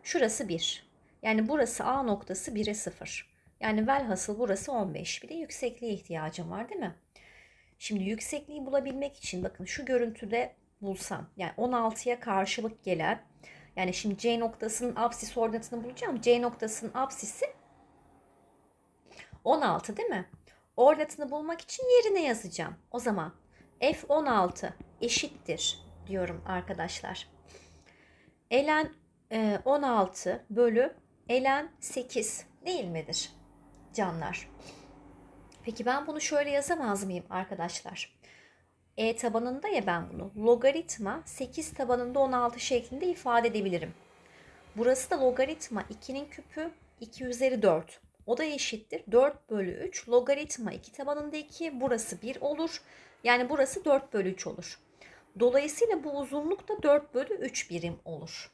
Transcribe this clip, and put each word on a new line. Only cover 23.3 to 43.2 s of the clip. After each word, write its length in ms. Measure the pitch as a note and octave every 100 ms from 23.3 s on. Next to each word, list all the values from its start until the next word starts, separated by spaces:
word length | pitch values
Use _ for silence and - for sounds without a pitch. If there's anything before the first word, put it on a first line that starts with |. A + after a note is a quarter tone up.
| - _ _ - _
F 280 | C4 - -
on 180 | D4+
altı 480 | C#4+ A3 F3+ - - - - -
eşittir 760 | A#3 - - - - D3+ - - - - -
diyorum 360 | F#3+ F3 E3 -
arkadaşlar. 800 | F#3 F3+ F3 E3+ - - F3 - - - - - - - _ - _ - _ _
Ln, 380 | B3 D4 D#4 D#4 - _ _ _
e, 280 | A3 G#3+ G3
on 160 | B3+ D4
altı 640 | C4+ A3+ F#3 - F3+ A3+ -
bölü 460 | G#3+ A#3+ A3 C#4+ - _ _ -
ln 400 | B3 C4 C#4 D#4 -
sekiz 680 | - C4 B3 B3 - - - _
değil 200 | E4+ E4+
midir 460 | F#3 E3 D#3 F3+ - - - - - - -
canlar? 560 | - F#3 E3 B2 F#3 - - - - - - - - - - - -
Peki 220 | - A3
ben 220 | A#3 C#4 D#4
bunu 140 | D4+
şöyle 280 | - D4 C#4+
yazamaz 540 | C#4+ C#4+ E4 A#3+ G3
mıyım 220 | G3 F3 -
arkadaşlar? 840 | F#3 F#3+ E3+ F3 - - F3+ - _ - - - _ _ _ _ -
E 180 | A3
tabanında 520 | A3+ A#3+ A3 B3 C4+ G4+
ya 200 | E4+ G3
ben 220 | F3 E3+
bunu. 180 | - G3 G#3
Logaritma 840 | A3 A#3+ C4 D#4 E4 - G3+ C#4+
sekiz 480 | - - B3+ - D4+
tabanında 460 | - B3 B3 B3 C4
on 120 | C4+
altı 280 | B3+ A#3+ A#3+
şeklinde 480 | - B3 A#3 C4 F4+
ifade 400 | E4+